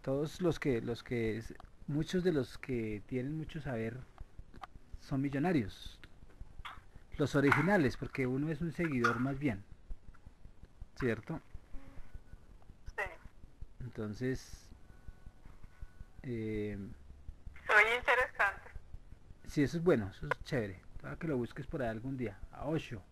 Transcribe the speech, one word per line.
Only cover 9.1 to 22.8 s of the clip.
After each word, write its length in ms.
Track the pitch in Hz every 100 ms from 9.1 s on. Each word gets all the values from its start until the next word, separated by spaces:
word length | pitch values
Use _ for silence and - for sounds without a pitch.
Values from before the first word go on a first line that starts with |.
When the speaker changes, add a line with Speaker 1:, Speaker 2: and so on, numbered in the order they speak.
| 123
Speaker 1:
más 200 | 131 135
bien. 240 | 143 98 - - - - - - - - - - - - - -
¿Cierto? 400 | 131 107 - 160 - - - - - - - - - - - - - - - -
Speaker 2:
Sí. 80 | 196 - - - - - - -
Speaker 1:
Entonces, 880 | 120 113 107 104 127 127 - - - - - - - - - - - - - - - - - -
eh, 540 | 131 117 110 107 104 101 98 - - - - - - - -
Speaker 2:
Oye, 280 | 214 220 240
interesante. 720 | 262 247 202 - 202 190 - - - - - - - - -
Speaker 1:
sí, 160 | -
eso 140 | 135 170
es 60 |
bueno, 260 | 170 139 98
eso 160 | - 147
es 160 | -
chévere. 380 | - 135 104 92 - -
Para 140 | 135 143
que 120 | 160
lo 100 | 135
busques 300 | 117 - 131
por 140 | 160
ahí 80 | 117
algún 280 | 110 127 135
día. 220 | 117 98 -
A 140 | - 123
Osho. 360 | 156